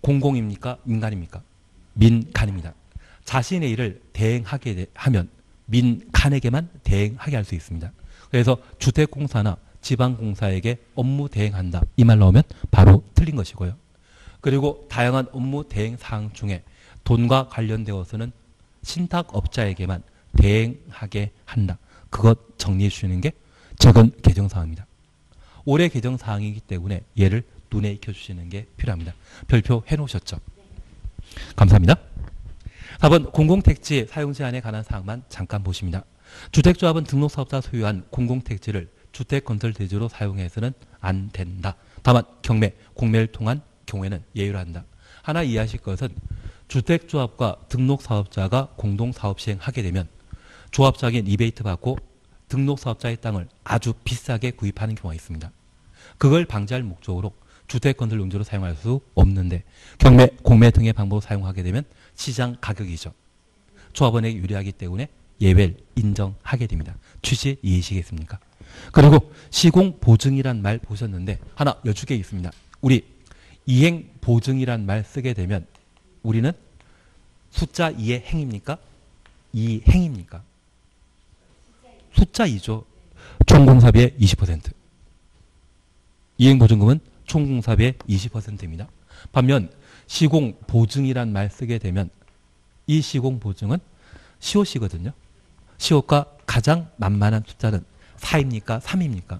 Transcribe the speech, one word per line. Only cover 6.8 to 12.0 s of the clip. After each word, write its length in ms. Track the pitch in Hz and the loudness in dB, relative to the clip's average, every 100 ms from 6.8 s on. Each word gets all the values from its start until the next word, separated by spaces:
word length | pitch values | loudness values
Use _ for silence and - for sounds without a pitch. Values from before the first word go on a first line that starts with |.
대행하게 520 | - 98 104 123 - 135 | -2 0 0 -4 -6 -6
할 100 | 101 | -6
수 100 | 87 | -8
있습니다. 360 | - 82 82 - - - - | -8 -12 -12 -16 -20 -20 -4
그래서 280 | 123 120 123 - - | 0 2 0 -4 -2
주택공사나 760 | - 151 151 139 143 117 104 87 _ - | -2 2 0 -2 -4 -2 -2 -4 _ -20
지방공사에게 1000 | - 120 127 120 110 95 104 95 113 120 _ - | -6 0 0 -2 -6 -4 -2 -2 -4 -6 _ -6
업무 340 | 127 139 143 | -2 -2 -4
대행한다. 520 | 107 104 98 92 87 - | -4 -4 -4 -6 -2 -2
이 60 | - | 4